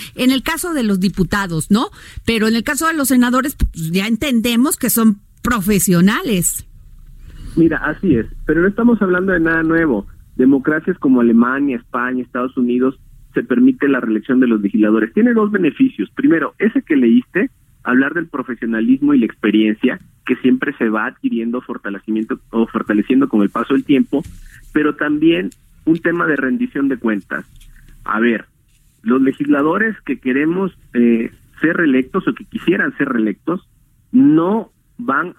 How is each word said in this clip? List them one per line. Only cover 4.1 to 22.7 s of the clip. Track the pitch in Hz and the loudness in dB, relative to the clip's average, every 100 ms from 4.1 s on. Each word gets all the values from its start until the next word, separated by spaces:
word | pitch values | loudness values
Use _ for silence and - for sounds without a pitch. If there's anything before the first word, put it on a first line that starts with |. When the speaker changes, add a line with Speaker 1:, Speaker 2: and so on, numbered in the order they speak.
| 226 302 233 240 233 285 349 | -2 0 0 2 2 2 0
Speaker 1:
que | 240 | -2
son | - 226 202 - _ | 2 2 2 -6 _
profesionales. | - 240 185 202 - 175 190 254 370 190 160 - - - - - - - - - - - | -2 -2 2 2 2 4 4 2 0 -2 -2 -4 -10 -20 -20 -20 -20 -20 -20 -16 -6 0
Speaker 2:
Mira, | 165 151 | 2 0
así | 143 151 190 | -4 -2 0
es, | 117 104 - - | 0 0 -6 -2
pero | 156 | 0
no | 185 | 0
estamos | 202 233 226 | 2 2 2
hablando | 190 180 190 | 2 0 0
de | 180 | 0
nada | 160 165 | 0 0
nuevo. | 160 165 160 107 - - - - | 0 0 2 -2 -4 -14 -10 0
Democracias | 127 139 131 156 175 175 | 4 4 2 -2 -2 -2
como | 147 127 | 2 4
Alemania, | 117 117 120 135 143 120 | 4 4 4 0 -2 -4
España, | - 123 123 127 | -6 -6 -4 -4
Estados | 120 123 127 131 | -6 -6 -6 -2
Unidos, | 123 123 131 - - - - | -2 0 0 -2 -12 -20 -8
se | - | -6
permite | 120 120 127 131 143 | 0 4 4 4 0
la | 131 | 0
reelección | 117 110 - 127 | 0 -4 0 2
de | 123 | 4
los | 110 | 2
legisladores. | 101 110 107 110 107 | 0 2 2 2 0
Tiene | - 240 | 2 2
dos | 226 208 | 2 0
beneficios. | 202 160 - 131 - - | 0 0 2 0 0 -6
Primero, | - 139 165 139 - | -2 2 2 -2 -2
ese | 220 277 | -2 0
que | - | 0
leíste, | 285 113 240 - 180 262 - _ _ | 2 4 4 2 -2 -4 -6 _ _
hablar | - 127 139 | -2 0 0
del | 165 165 | -2 -6
profesionalismo | 135 127 117 117 113 113 135 143 | -8 -8 -8 -6 -2 0 2 2
y | 143 | 2
la | 110 | 2
experiencia, | - 107 107 110 107 127 170 - _ - | 0 0 2 2 0 -2 -4 -10 _ -6
que | 123 | -2
siempre | 127 127 - 139 | 0 0 -2 -4
se | 113 | -2
va | 110 120 | -2 -4
adquiriendo | - 131 117 117 120 | -6 -6 -4 -4 -6
fortalecimiento, | - 117 101 98 - 110 110 123 _ | -8 -12 -10 -10 -6 -4 -4 -8 _
o | 113 | -2
fortaleciendo | 113 | -2